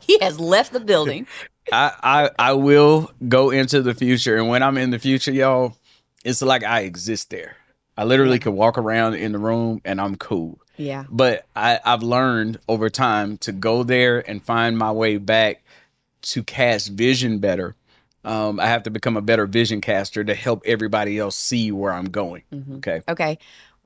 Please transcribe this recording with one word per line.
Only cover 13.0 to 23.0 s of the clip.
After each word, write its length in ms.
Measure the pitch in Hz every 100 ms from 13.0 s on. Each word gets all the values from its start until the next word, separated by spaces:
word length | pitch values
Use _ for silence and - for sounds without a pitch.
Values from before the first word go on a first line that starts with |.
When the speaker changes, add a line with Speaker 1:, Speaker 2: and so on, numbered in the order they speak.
| 131 107 104 104
Speaker 2:
to 120 | -
go 300 | 98 110 117
there 360 | 120 127 123 120 -
and 140 | 104
find 340 | - 117 117 113
my 140 | 110
way 260 | 110 110 104
back 460 | 101 110 107 - _ _ _ _ _ _
to 200 | - -
cast 460 | - - 123 110 101
vision 500 | 98 123 131 123 107
better. 360 | 101 90 90 101 _ _ _ _
Um, 360 | 110 110 107 104
I 80 | 104
have 160 | 117
to 80 | 110
become 260 | 107 - 113
a 40 |
better 260 | 104 113 104
vision 340 | 110 113 110
caster 420 | 98 98 98 -
to 120 | 104 104
help 280 | 127 113 -
everybody 520 | 113 107 107 104 104
else 180 | 101 -
see 360 | - 120 110
where 200 | 98 101
I'm 180 | 90 95
going. 340 | 95 92 87 -
Speaker 1:
Mm-hmm. 220 | 143 135 135
Speaker 2:
Okay. 240 | 117 87